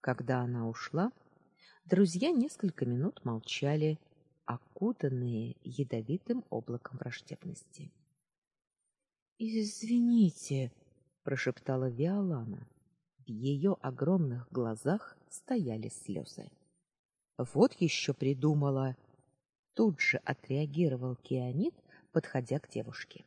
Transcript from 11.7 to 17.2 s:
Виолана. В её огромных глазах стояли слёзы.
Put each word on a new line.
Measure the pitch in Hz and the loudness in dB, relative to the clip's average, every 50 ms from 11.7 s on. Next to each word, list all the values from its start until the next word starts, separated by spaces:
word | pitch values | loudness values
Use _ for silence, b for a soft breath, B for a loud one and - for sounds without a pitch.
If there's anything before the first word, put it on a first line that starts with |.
| 131 131 131 131 | -2 0 0 -2
Виолана. | 117 117 143 170 196 208 196 185 160 131 117 113 - - - - _ _ _ _ _ _ _ _ _ _ - | 0 0 0 0 2 2 0 0 0 -2 -4 -6 -8 -10 -12 -18 _ _ _ _ _ _ _ _ _ _ -14
В | - | -12
её | 117 107 123 135 143 139 147 196 190 - | -10 -4 0 0 0 2 2 2 0 0
огромных | - 131 127 123 135 151 185 190 165 135 120 123 120 - - | -4 -8 -4 0 2 2 4 4 2 2 -2 -4 -8 -6 -2
глазах | 127 120 113 110 110 - 135 180 214 - - - _ - _ | -2 0 0 -2 -2 0 0 0 0 -2 -8 -20 _ -20 _
стояли | - - _ - 262 240 175 123 110 110 110 - | -18 -18 _ -2 -2 0 0 0 -2 -4 -6 -8
слёзы. | - - - - 98 87 65 - - - - - _ _ _ _ _ _ _ _ _ _ _ _ _ _ | -10 -12 -8 -6 -6 -6 -6 -8 -12 -16 -16 -18 _ _ _ _ _ _ _ _ _ _ _ _ _ _